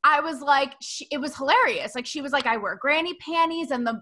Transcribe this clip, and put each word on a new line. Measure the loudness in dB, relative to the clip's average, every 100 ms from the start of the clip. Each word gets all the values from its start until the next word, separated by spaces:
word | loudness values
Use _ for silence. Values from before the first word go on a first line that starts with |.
I | 4 4
was | 0 -4
like, | 2 4 2 -6
she, | -12 -12 -6
it | -4
was | -4 -4
hilarious. | 2 4 4 0 -4 -8
Like, | -8
she | -8
was | -2
like, | 0 0
"I | 0
wear | -2 -4
granny | 0 0 0
panties | -8 -4 0 2 0 -4
and | -2
the | -2 -4